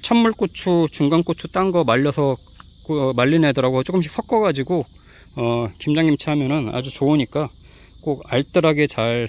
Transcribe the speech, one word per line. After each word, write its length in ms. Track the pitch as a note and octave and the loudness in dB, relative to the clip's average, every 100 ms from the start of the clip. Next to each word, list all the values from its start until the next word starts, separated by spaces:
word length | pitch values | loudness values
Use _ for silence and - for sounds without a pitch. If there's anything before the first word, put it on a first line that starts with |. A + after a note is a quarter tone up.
천물고추, 840 | - A#3 A3+ A3 G3 - - F3 D#3+ | 0 2 2 0 -4 -4 0 2 0
중간고추 600 | - C#3+ E3 F3 E3 - | 0 0 2 0 -4 -4
딴 200 | F#3 F#3+ | -2 0
거 120 | F3 | 2
말려서 520 | C3+ A#2 C#3+ C#3+ C#3 B2+ - - - - - | 2 2 2 0 0 -2 -8 -20 -20 -20 -6
그, 220 | D3+ C3+ | -2 0
어, 40 | |
말린 320 | A#2+ B2+ E3 D3+ | 2 2 4 4
애들하고 380 | C3 B2+ C3 | 2 0 0
조금씩 280 | C3 F3+ D#3 | 0 -2 -2
섞어가지고, 760 | - - A3+ G#3 C#3 C3+ F3 C3 - - - - C#3 | -6 0 2 2 0 -2 -2 -4 -12 -20 -20 -16 -4
어, 320 | A#2 A#2 A#2 - | -2 -2 -4 -6
김장김치 500 | - D3+ D#3+ D3 - | -2 2 2 0 0
하면은 400 | D3 C3+ D3+ A2+ | -2 0 -2 -2
아주 180 | A#2 C3 | -6 -8
좋으니까 560 | - C#3 D3+ B2 D3 D3 - - - - - | -2 2 2 0 -4 -6 -10 -20 -20 -20 -10
꼭 180 | - C#3 - | -6 -6 -2
알뜰하게 540 | - C#3+ F#3 D#3+ D3 D3 | -4 0 2 2 2 0
잘 400 | - A2+ A#2 | 0 -2 -2